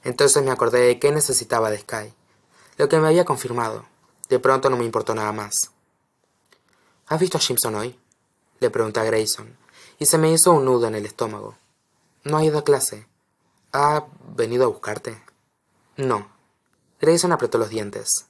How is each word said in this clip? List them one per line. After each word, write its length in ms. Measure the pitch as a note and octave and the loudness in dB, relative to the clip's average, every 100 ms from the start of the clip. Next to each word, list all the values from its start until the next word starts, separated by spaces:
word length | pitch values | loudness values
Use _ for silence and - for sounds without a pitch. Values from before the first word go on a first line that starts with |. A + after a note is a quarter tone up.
Entonces 380 | B2+ A#2+ C#3+ D3 | -8 0 4 4
me 80 | C3+ | 2
acordé 300 | B2+ A#2 B2 | 0 2 4
de 180 | B2 A#2+ | 4 4
qué 140 | C#3 | 2
necesitaba 580 | D3+ D3 - - A#2 A2 | 2 0 -2 -2 -2 0
de 80 | G#2+ | -4
Sky, 340 | - A2+ G#2 _ _ _ _ _ _ _ | -8 -10 -10 _ _ _ _ _ _ _
lo 120 | D3 | 2
que 100 | D#3+ | 4
me 80 | D#3 | 4
había 180 | E3+ | 4
confirmado. 640 | E3+ C3+ B2 A#2+ A#2 A2 - _ _ _ - | 2 -2 -4 -4 -4 -6 -14 _ _ _ -2
De 100 | B2+ | 0
pronto 300 | B2+ C3+ C3+ | 2 2 2
no 60 | B2+ | 0
me 80 | |
importó 300 | A#2 A2+ G#2+ | -2 -4 -4
nada 160 | A2 G#2+ | -4 -4
más. 380 | G#2+ G#2 - - _ _ _ _ _ _ _ _ _ _ _ _ _ _ | -6 -6 -6 -6 _ _ _ _ _ _ _ _ _ _ _ _ _ _
"¿Has 140 | D#3+ | -2
visto 180 | F3+ E3 | 0 0
a 20 | |
Jameson 340 | - A#2+ A#2+ | -2 0 -2
hoy?", 240 | G#2+ A#2 - _ _ _ _ _ _ | -4 -8 -10 _ _ _ _ _ _
le 120 | B2 | -2
pregunté 300 | A2 A2 A2 | 0 -2 0
a 40 | |
Grayson, 520 | A2 A2 A2 - A2 - _ _ - _ | 0 0 -2 -6 -10 -20 _ _ -20 _
y 80 | D3 | 0
se 120 | D#3+ | 2
me 140 | D#3+ | 2
hizo 200 | D#3+ F3+ | 4 4
un 120 | E3 | 4
nudo 240 | C3 B2 A#2 | 4 2 0
en 60 | |
el 120 | A2 G#2 | -4 -8
estómago. 500 | - A#2 G#2 G#2+ - _ _ _ _ _ _ | -6 -6 -6 -14 -18 _ _ _ _ _ _
"No 140 | C#3+ D#3 | -4 0
ha 60 | |
ido 140 | D#3 D3+ | 2 0
a 60 | |
clase". 420 | D3 C#3 - G#2+ A2+ _ _ _ _ _ _ | 2 2 0 -6 -18 _ _ _ _ _ _
"¿Ha 340 | C3+ D3 D3+ D3 - - | 0 2 2 -4 -20 -18
venido 300 | - A2+ B2 | -6 -2 2
a 40 | B2+ | 0
buscarte?". 540 | G#2 G2+ G#2+ - A2 _ _ _ _ _ _ _ - | 0 -8 -8 -10 -14 _ _ _ _ _ _ _ -6
"No". 360 | C3+ A2 G2+ _ _ _ _ _ _ _ | -2 -2 -4 _ _ _ _ _ _ _
Grayson 320 | D3 E3+ F3+ | 2 2 2
apretó 260 | D#3 A#2+ A2+ | 0 0 -2
los 100 | G#2+ | -2
dientes. 580 | A2 G#2 G#2 G#2+ - - | -4 -8 -10 -6 -6 -6